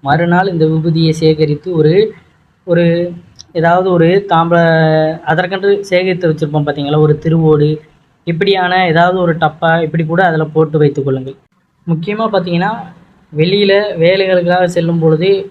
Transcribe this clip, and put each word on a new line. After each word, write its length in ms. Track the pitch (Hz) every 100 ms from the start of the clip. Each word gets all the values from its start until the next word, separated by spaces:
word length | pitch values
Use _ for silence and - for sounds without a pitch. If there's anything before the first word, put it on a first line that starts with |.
மறுநாள் 480 | 139 156 170 175 196
இந்த 120 | 170 156
விபூதியை 460 | 160 160 160 160
சேகரித்து 540 | 156 160 156 151 147 185
ஒரு, 200 | 170 151 180 220 - _ _ _ _ -
ஒரு 180 | 170 170 170 175 175 - - -
ஏதாவது 340 | 170 165 175 185
ஒரு 180 | 175 165 190 202
தாம்பல 320 | 165 165 170 165 160 160 156 156 165
அதற்கென்று 480 | 147 160 180 190 202 202
சேகரித்து 460 | 202 180 185 180 180
வச்சுருப்போம் 360 | 156 151 151 147
பார்த்தீங்களா, 340 | 147 143 151
ஒரு 100 | 151 151
திருவோடு 500 | 165 165 160 151 147 151 - _ _ _ -
இப்படியான 460 | 165 196 190 180 185 180
ஏதாவது 300 | 160 175 185
ஒரு 160 | 175 165
டப்பா 360 | 160 - 165 165
இப்படி 220 | 160 165
கூட 160 | 156 170
அதில் 280 | 185 160 156
போட்டு 220 | 156 156 156
வைத்துக் 280 | 147 143 135
கொள்ளுங்கள். 300 | 131 131 135 _ _ _ _ -
முக்கியமா 400 | 160 170 208 226
பார்த்தீங்கன்னா 440 | 202 175 170 190 - - - _ _ _
வெளியில 400 | 147 165 202 202 196 208 175
வேலைகளுக்காக 680 | 165 190 190 180 175 180 180
செல்லும் 320 | 175 165 170
பொழுது 280 | 160 156 185 196 196